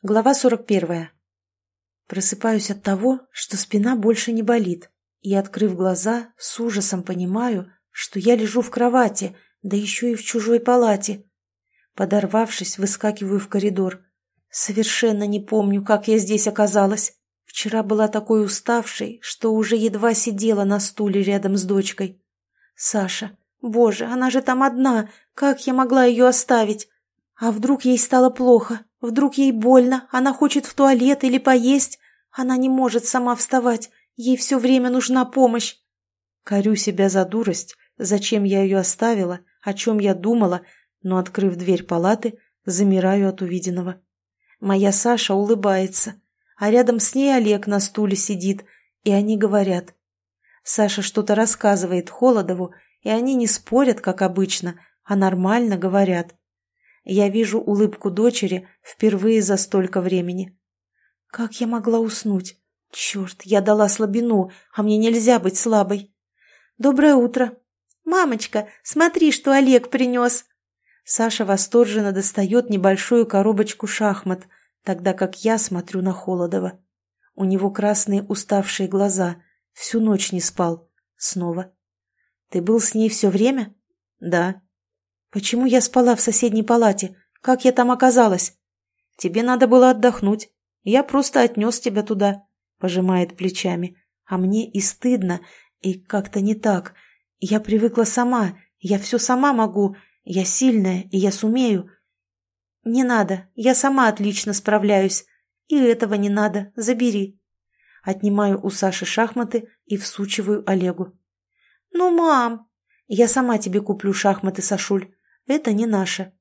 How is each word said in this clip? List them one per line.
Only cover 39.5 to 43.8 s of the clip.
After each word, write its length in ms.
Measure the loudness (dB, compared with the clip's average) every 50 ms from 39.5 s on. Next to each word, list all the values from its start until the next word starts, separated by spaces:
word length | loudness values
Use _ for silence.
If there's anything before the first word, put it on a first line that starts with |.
| _ _ _
о 100 | -10 -8
чем 240 | -4 -4 -2 -2 0
я 160 | 0 0 0
думала, 480 | 0 0 -2 0 2 2 0 0 -4 -8 _ _ _ _ _ _ _
но, 160 | _ -4 -2 -2
открыв 380 | -4 -4 -4 -2 -2 -2 -2
дверь 280 | -4 -2 -2 -2 -2 -2
палаты, 540 | -4 -4 -2 0 0 0 0 -2 -8 -8 -10 _ _ _ _ _
замираю 640 | -2 0 2 2 2 2 2 2 0 0 2 0 -2
от 120 | -2 -4
увиденного. 580 | -8 -6 -6 -6 -6 -6 -6 -6